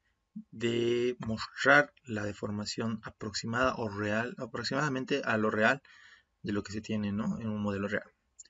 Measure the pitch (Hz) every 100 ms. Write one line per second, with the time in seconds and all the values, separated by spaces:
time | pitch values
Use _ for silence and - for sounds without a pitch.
0 | _ _ _ 220 - 113 117 117 117 120
1 | 123 123 113 110 - - 135 143 143 _
2 | - 107 104 101 117 104 101 - 113 107
3 | - - 110 - 117 117 131 123 110 101
4 | 104 107 123 - 117 120 113 135 147 131
5 | 127 143 - 110 107 107 110 139 - -
6 | - - _ _ - 101 - 107 - 107
7 | 104 101 - - 113 104 104 98 98 104
8 | - _ _ -